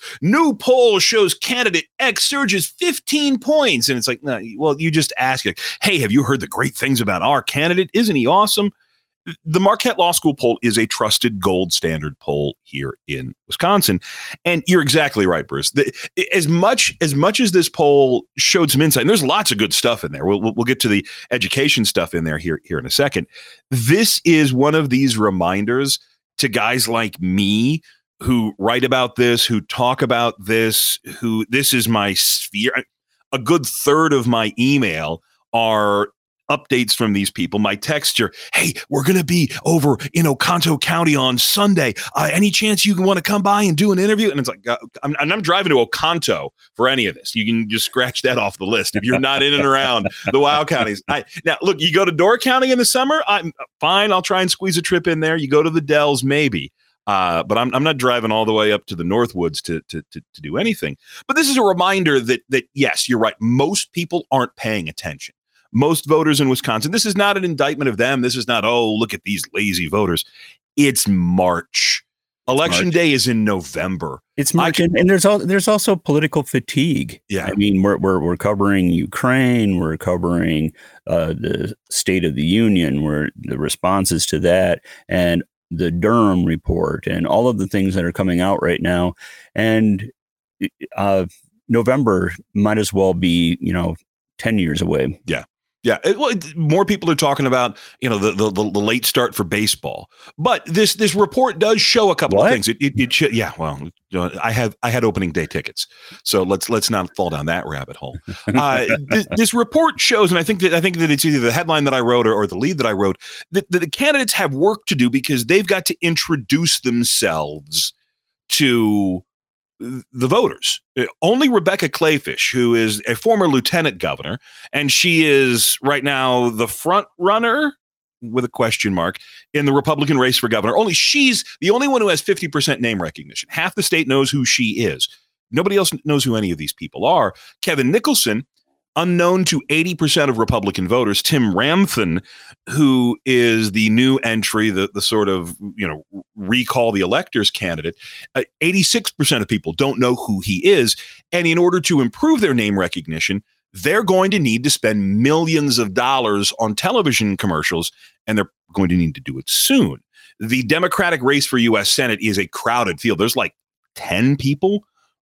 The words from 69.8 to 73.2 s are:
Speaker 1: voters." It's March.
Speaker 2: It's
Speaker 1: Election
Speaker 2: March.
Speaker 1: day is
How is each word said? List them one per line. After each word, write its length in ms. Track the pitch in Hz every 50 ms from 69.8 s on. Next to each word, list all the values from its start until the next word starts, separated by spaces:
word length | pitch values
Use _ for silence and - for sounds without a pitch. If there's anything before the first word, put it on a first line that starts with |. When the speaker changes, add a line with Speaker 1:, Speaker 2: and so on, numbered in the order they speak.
| 87 73
Speaker 1:
voters." 360 | 98 107 104 90 85 - - - - - - - - _ _ _ _
It's 300 | 143 147 139 123 - -
March. 960 | 104 98 90 87 87 90 92 90 90 87 85 - _ - - - - - - - _ _ _ _ _ _ _ _
Speaker 2:
It's 60 | -
Speaker 1:
Election 340 | 127 139 160 170 170 - 185
Speaker 2:
March. 80 | 180 160
Speaker 1:
day 180 | 175 170 156
is 160 | 139 127